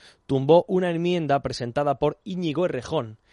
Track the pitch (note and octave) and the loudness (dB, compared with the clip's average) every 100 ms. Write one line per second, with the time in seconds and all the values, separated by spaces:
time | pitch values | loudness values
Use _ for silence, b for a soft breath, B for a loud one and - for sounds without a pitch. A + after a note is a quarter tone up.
0 | B B - C3+ C3+ E3+ - F#3 F3+ E3 | B B -4 0 6 4 4 0 0 -2
1 | F3 F3+ D3 C#3 - - A#2+ B2+ D3 C3+ | 0 0 0 0 -2 -8 -6 -2 0 0
2 | D3 - - F3+ E3+ C#3 F3+ C3 - D#3 | -2 -2 -8 -6 -4 0 -2 -4 -6 -6
3 | A2 G#2+ b | -6 -12 b